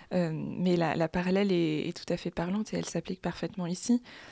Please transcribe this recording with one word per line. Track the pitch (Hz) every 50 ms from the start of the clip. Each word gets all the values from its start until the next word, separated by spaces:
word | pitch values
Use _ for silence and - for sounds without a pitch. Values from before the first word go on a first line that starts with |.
| - -
Euh, | 185 180 170 160 160
mais | 147 143 - - - 180 185 175
la, | 170 165 151 -
la | 165 160 160
parallèle | - 180 180 185 190 196 208 196
est, | 180 170 170 156 156 151 - 170
est | -
tout | - - -
à | 175
fait | - - 175
parlante | - 170 170 180 196 214 214 - 180
et | 170
elle | 160
s'applique | - - 170 - - 185 -
parfaitement | - 175 - - 170 165 - 185 175
ici. | 170 180 - - - 240 240 - - - - - -